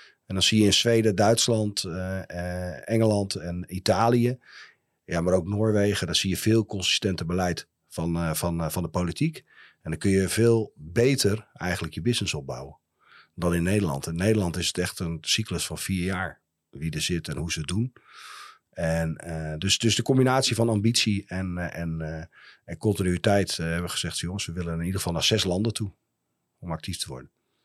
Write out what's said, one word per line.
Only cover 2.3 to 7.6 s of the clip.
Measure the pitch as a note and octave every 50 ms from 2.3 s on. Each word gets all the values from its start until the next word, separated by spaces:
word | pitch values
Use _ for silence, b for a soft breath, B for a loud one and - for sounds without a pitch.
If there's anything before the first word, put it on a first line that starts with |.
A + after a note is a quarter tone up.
| - F2 F2 F2+ F2+ F2+ F2+ F2+ D#2+ - - -
Engeland | A2 A2+ A2+ A2 G#2+ G2+ G2+ G2 -
en | - D2+ F2 E2+ F2+ F2 - -
Italië, | F#2 - - F#2+ F#2 A2 A#2 A#2+ B2 A#2 A#2+ B2+ B2+ B B B B B B B B B B B B _
ja, | - E2+ E2+
maar | E2+ F2+ F2+
ook | F#2 F2 F2+
Noorwegen, | G2+ G2+ A2 A2 G#2 G#2 G2+ G#2 G2+ - -
daar | D#2+ E2+
zie | - - G2
je | F#2 -
veel | - A2 A2 A2+ G#2+
consistenter | - - G2 F#2 - - - - G2+ F#2 E2 F2
beleid | D#2+ F2+ F#2 F#2 F2+ E2+ D#2+